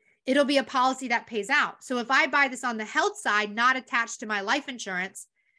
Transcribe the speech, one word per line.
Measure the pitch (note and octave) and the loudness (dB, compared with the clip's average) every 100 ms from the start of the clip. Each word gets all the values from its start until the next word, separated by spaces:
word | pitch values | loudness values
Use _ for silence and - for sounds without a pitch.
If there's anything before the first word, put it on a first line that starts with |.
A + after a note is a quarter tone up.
| _ _ - | _ _ 0
it'll | C4+ C4+ | 2 4
be | C#4 | 2
a | |
policy | - C4 C4 C4 B3+ | 2 2 2 0 -2
that | A#3 - | -4 -4
pays | A3+ G3+ | -6 0
out. | C#4+ F#3+ - | 0 0 -4
So | - B3 | -6 -4
if | A#3 | 2
I | C4+ D#4 | 2 4
buy | C#4+ C4+ | 2 2
this | B3+ | -2
on | B3+ A3 | -6 -6
the | G#3+ | -4
health | D4+ G4 - | 0 0 0
side, | B3 G#3 G#3 | 0 0 0
not | G#3 B3 C4 | 2 2 2
attached | B3 A#3+ A#3 - | 0 -2 -2 -6
to | A3 | -6
my | G#3 | -2
life | G3 C#4 C#4 | 0 0 -2
insurance, | B3 G3+ F3+ F#3+ - - _ _ | -10 -6 -6 -6 -10 -20 _ _